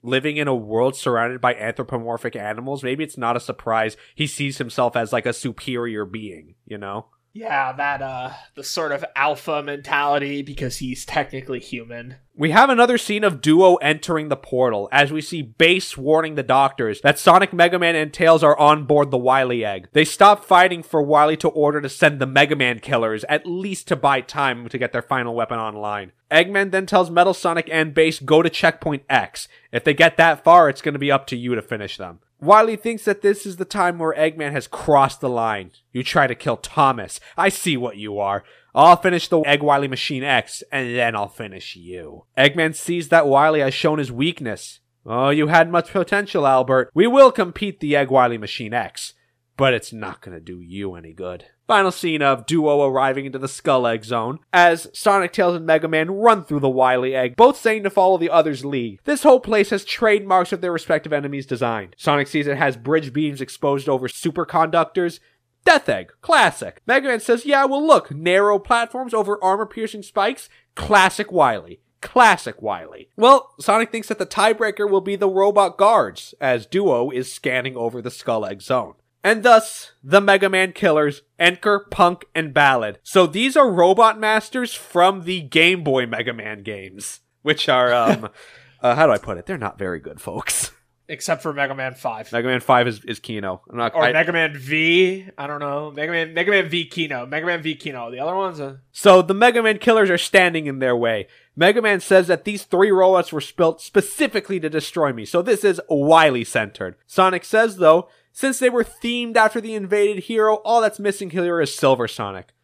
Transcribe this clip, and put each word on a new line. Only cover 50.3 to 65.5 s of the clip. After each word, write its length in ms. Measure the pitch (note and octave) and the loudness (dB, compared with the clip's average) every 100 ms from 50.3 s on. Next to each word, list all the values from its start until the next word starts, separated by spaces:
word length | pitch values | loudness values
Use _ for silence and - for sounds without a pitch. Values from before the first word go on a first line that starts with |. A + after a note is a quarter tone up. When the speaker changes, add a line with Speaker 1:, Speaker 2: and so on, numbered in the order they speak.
| E2+ | -18
Speaker 1:
do 200 | E2 F2+ | -16 -18
you 340 | E2+ F#2+ G2 | -14 -10 -10
any 200 | F2 E2 | -12 -20
good." 320 | D#2+ F2+ F2 - _ - | -14 -12 -12 -18 _ -2
Final 240 | G#3+ F#3+ | 0 0
scene 320 | - E3+ D#3 | -2 -6 0
of 240 | C#3 C3 A2+ | 0 0 -2
Duo 380 | E3 D3+ D3 C#3 | 0 2 2 0
arriving 380 | C3 C3+ C3+ | 0 0 -2
into 160 | C#3 C3 | -8 -10
the 80 | C3+ | -12
Skull 400 | - E3 C3 A#2+ | -8 -2 0 0
Egg 160 | A2+ | -4
Zone, 340 | A2 A#2 A2+ D3+ _ | -6 -6 -6 -10 _
as 360 | F3+ F3 E3+ - | 4 4 4 -6
Sonic, 400 | - A3 G3 F3 | -2 0 2 0
Tails, 240 | - F3+ F3 | 0 0 0
and 100 | D#3+ | 0
Mega 220 | D#3+ D#3+ | 0 2
Man 240 | D#3 D#3+ | -2 -2
run 320 | G3 A3+ G#3+ | 2 2 2
through 160 | E3+ D3 | 0 -2
the 80 | C3+ | 0
Wily 440 | C3 B2+ B2+ C3 | 2 2 2 -2
Egg, 220 | C3 B2+ | -2 -4
both 240 | B2+ B3 C4+ | 4 4 4
saying 240 | A3+ A3 | -2 -2
to 80 | G3 | -2
follow 280 | G3+ F#3 F#3 | 2 2 2
the 120 | E3 | 2
other's 340 | D3 D#3 C3+ | 2 2 -4
lead. 360 | C#3 C#3 A#2 F#2+ | -6 -6 -6 -8
This 220 | - C#4+ | -6 2
whole 160 | D4+ C4 | 4 4
place 300 | G3+ G#3+ G3 | 4 0 0
has 140 | G3 | -4
trademarks 680 | - - A3 G#3 G3 F#3 F3 | -6 -2 0 0 2 0 0
of 80 | F#3 | -4
their 100 | F3+ | -4
respective 420 | E3 - D#3 D#3 | -6 -2 -2 -2
enemies 320 | D3 C#3+ C#3 | -6 -4 -10
designed. 520 | C3 B2+ A#2+ A2 F#2+ _ | -8 -4 -4 -4 -10 _
Sonic 300 | - C#3+ C#3 | -2 0 0
sees 180 | D3+ C#3+ | -2 -2
it 100 | C#3 | -2
has 200 | C#3+ A#2 | -2 -2
bridge 360 | A#2+ D#3+ C#3+ | -2 -2 -2
beams 280 | C3+ D3+ C#3 | -4 -4 -6
exposed 480 | C3 - D3 C#3 C3+ | -12 -6 -2 -2 -2
over 180 | C3 B2+ | -4 -4
superconductors. 1120 | - E3+ E3 D#3+ E3+ D#3+ E3+ D#3+ - F3 - _ _ _ | -6 -6 -4 -4 -2 0 0 -2 -2 -4 -6 _ _ _